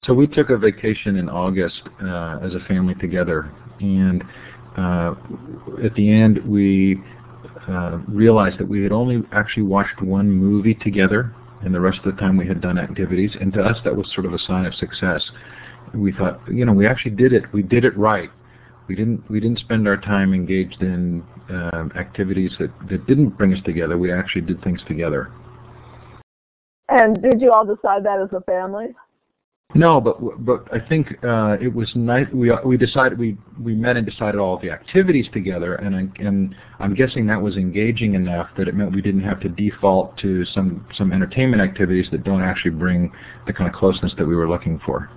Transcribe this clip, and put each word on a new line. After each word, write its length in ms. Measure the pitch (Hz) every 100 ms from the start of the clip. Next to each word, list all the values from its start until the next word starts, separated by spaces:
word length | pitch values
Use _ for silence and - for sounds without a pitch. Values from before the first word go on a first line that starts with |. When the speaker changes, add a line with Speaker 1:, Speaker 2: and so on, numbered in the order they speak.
Speaker 1:
So 100 | -
we 120 | 127 147
took 240 | 151 139
a 60 | 123
vacation 600 | 107 98 113 107 107 98
in 120 | 87
August, 540 | 85 90 95 87 - - -
uh, 380 | 95 87 85 78
as 140 | 92
a 60 | 90 -
family 260 | 92 92
together, 560 | 90 92 90 85 80 76 - - -
and, 420 | 101 95 95 90 - - - - - -
uh, 380 | 92 87 85 82 - - - - - -
at 100 | 110
the 140 | 110 104
end 280 | 107 110 101 -
we, 560 | 104 98 98 98 95 - - - - - - -
uh, 320 | 92 87 85 98
realized 520 | 104 113 110 98 -
that 100 | 95
we 140 | 101
had 100 | 98
only 300 | 107 123 120 -
actually 320 | 107 107 -
watched 360 | 101 98 98 -
one 300 | 95 98 101
movie 440 | 95 95 101 104
together, 600 | 110 110 98 95 104 123 - - -
and 120 | 92
the 60 | 90
rest 180 | 90 92
of 100 | 98
the 60 | 95
time 160 | 98 95
we 100 | 90
had 140 | 87
done 180 | 90 87
activities, 540 | - - 90 90 101 -
and 120 | 98
to 80 | 101
us 160 | 95 113
that 120 | -
was 160 | - 98
sort 100 | -
of 80 | 92
a 60 | 85
sign 260 | - 92
of 100 | 90 -
success. 440 | 85 - 92 80 - - - - - - -
We 200 | 113 101
thought, 280 | 95 92 - -
you 140 | 117
know, 80 | 120
we 140 | 98 104
actually 300 | 127 123 101
did 160 | 127
it. 200 | 117 -
We 100 | 104
did 220 | 92 120
it 120 | 123 104
right. 340 | 107 101 82 - - - - - -
We 80 |
didn't, 340 | 92 113 113 -
we 120 | 107
didn't 180 | 113 117
spend 300 | - 110 104
our 80 | 98
time 360 | 104 101 95
engaged 480 | 92 87 95 92 -
in, 440 | 92 90 87 85 85 - -
uh, 380 | 92 85 82 80 92
activities 560 | 92 - 95 95 92 -
that, 120 | 78 - -
that 160 | 95 -
didn't 240 | 139 135
bring 220 | - 98
us 100 | 92
together. 340 | - 82 80 85
We 140 | 90
actually 300 | 90 92 92
did 200 | 82 87
things 180 | 95 87 -
together. 460 | 78 82 71 64 - - - - - - - - - _ _ _ _ _ _ -
Speaker 2:
And 320 | 262 226 214
did 180 | 247 233
you 120 | 254
all 140 | 220 220
decide 380 | 214 220 196
that 140 | 196 196
as 120 | 190
a 80 | 190
family? 460 | 185 180 185 202 233 247 _ _ _ _ _ _ _
Speaker 1:
No, 260 | 147 170 151
but 140 | 117
w-, 220 | - 117 -
but 280 | 120 123 -
I 80 | 113 -
think, 340 | 160 139 -
uh, 360 | 120 113 107 101
it 120 | 123
was 180 | 117 107
nice. 320 | 120 117 123 139
We, 180 | 131 120
uh, 60 | 113
we 140 | 131 127
decided, 400 | 120 139 127 120
we, 180 | 117 98 - -
we 140 | 117
met 240 | 110 120 120
and 80 | 107
decided 340 | - 107 101
all 180 | 98 92
the 120 | 92
activities 560 | 76 - 185 185 151 113
together, 420 | 113 92 90 87
and 200 | 90 98
I, 280 | 95 95 95
and 300 | 101 98 95 - - -
I'm 160 | 98
guessing 320 | 98 131 135 107
that 140 | 107
was 160 | 101 95
engaging 580 | 92 90 110 113 110
enough 340 | 98 90 87 87 -
that 100 | 90
it 80 |
meant 200 | 95 101
we 80 | 95
didn't 220 | 98 98
have 160 | 98 95
to 80 | 98
default 640 | 85 104 - 101 95 90 -
to 260 | 98 92 90
some, 400 | - 95 85 - -
some 160 | 98
entertainment 480 | 90 90 - 131 117
activities 460 | 92 95 92 92 90
that 120 | 78
don't 180 | 98 95
actually 300 | 92 90 87
bring 400 | 80 90 90 87 - - - -
the 60 |
kind 160 | 101 87
of 100 | -
closeness 340 | 95 92 87 -
that 100 | 78
we 80 |
were 140 | 85 82
looking 320 | 87 - 80 -
for. 240 | 65 -